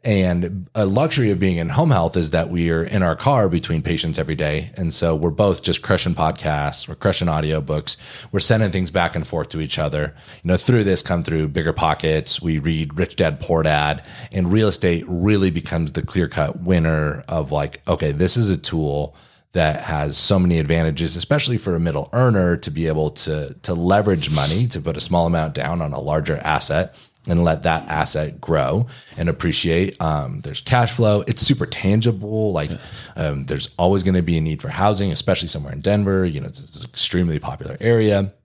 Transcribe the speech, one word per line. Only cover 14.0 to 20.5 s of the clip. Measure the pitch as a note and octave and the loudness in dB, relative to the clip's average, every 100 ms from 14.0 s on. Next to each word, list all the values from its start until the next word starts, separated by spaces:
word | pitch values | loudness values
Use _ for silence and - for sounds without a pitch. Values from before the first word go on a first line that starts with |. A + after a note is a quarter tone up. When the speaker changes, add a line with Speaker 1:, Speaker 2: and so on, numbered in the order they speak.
| - - - | -8 -18 -6
Speaker 1:
and | F#2+ F2 | -2 2
real | G#2 A2 | 4 2
estate | - F2+ E2+ E2+ | 2 0 0 -2
really | F2 G2 G#2 F#2+ | 0 2 4 2
becomes | E2 - E2+ D#2 | 0 -2 -2 -2
the | E2 | -4
clear-cut | - F#2 E2 - D2 - | -4 -2 -2 0 -2 -2
winner | F2+ F2 D#2+ D#2 D2+ D2+ - | 2 2 4 2 0 -4 -4
of, | E2 C#2+ | -4 -2
like, | D2 C#2+ - - | -2 -4 -6 -2
okay, | F2 D#2 | 0 0
this | D2 F#2 B2 | 0 2 2
is | G#2+ | 2
a | F2 | 0
tool | - E2 D2 C#2+ D2 - - _ _ | -2 -2 -2 -2 -4 -10 -20 _ _
that | F2+ D#2 D2 | 0 2 0
has | - D#2 D2 C#2 | -4 -2 0 0
so | - G2 | 2 4
many | F2+ | 4